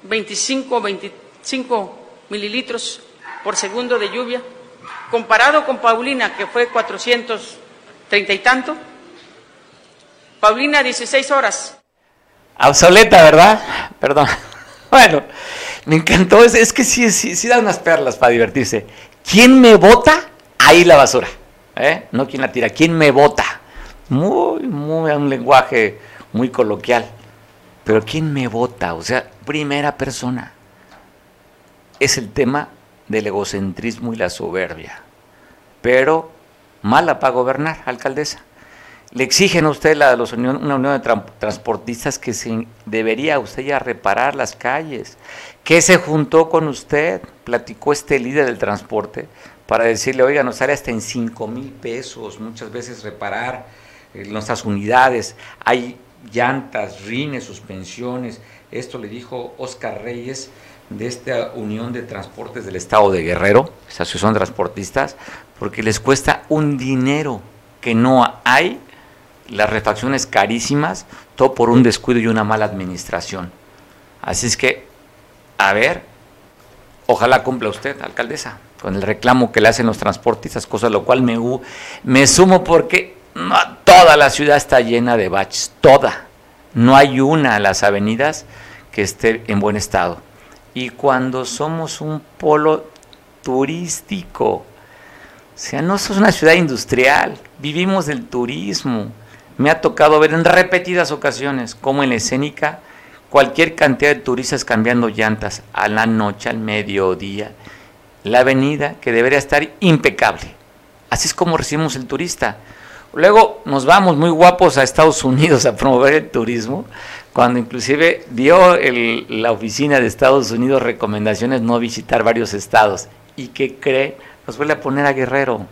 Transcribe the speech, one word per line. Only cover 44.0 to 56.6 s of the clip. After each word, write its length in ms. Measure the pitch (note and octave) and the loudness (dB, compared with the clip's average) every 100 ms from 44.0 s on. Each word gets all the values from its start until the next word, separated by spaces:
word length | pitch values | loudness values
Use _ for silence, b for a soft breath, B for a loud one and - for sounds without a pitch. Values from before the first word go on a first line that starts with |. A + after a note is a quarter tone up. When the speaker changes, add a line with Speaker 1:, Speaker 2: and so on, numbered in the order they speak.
| G2 G2+ C3 | -2 0 -2
Speaker 2:
las 220 | C#3 A#2+ - | -4 -8 -6
calles, 600 | B2 C#3 D#3+ B2 - _ B B B B | -6 -6 -8 -12 -14 _ B B B B
que 160 | - E3 | 2 2
se 160 | F3 F3 | 4 2
juntó 520 | F3 D#3 D3 D#3+ D#3+ | 2 -2 2 2 2
con 200 | E3 D#3 | 0 -2
usted, 540 | B2+ - D3 D#3+ F#3+ - _ | -8 -6 -4 -2 -6 -12 _
platicó 480 | - A#2 - A2+ - | -6 -6 -6 -8 -4
este 260 | D3 - C#3 | -4 -2 -4
líder 280 | A#2+ D3 C3+ | -2 -2 -2
del 120 | G#2 | -2
transporte 680 | G#2+ G#2 - G#2+ G#2 - - B B B - | -6 -6 -6 -8 -8 -14 -18 B B B -4
para 180 | A2+ | 0
decirle, 380 | A#2 A2 C3+ C3 | 0 0 -4 2
oiga, 200 | B2+ D3 | 2 2
nos 140 | B2+ - | -2 -4
sale 160 | C3 | -4
hasta 180 | C#3 - | -4 -6
en 100 | A2+ | -8
cinco 460 | G#2 B2+ A#2 A#2 A2 | -8 -8 -8 -8 -12
mil 240 | B2 C3+ | -12 -16
pesos 720 | - A#2+ A#2 C3 A#2+ G#2+ F2+ | -14 -12 -12 -14 -16 -18 -16
muchas 320 | A2 A2+ A2 | -18 -16 -16
veces 300 | A#2 A#2 A#2 | -14 -14 -16
reparar, 640 | G#2+ - G2+ G2+ B2 B2 - b b b b | -18 -12 -10 -8 -8 -12 -18 b b b b
eh, 100 | G2+ G2+ | -20 -12
nuestras 380 | G#2+ G#2+ A2+ | -12 -8 -8
unidades, 720 | A2+ G2+ G2+ B2 C3 A#2+ G#2 - B B | -6 -6 0 2 2 0 -6 -16 B B
hay 340 | - B2 B2 - _ _ A#2+ | -2 -2 -4 -16 _ _ -10
llantas, 720 | A2 B2 C3+ | -4 -4 -4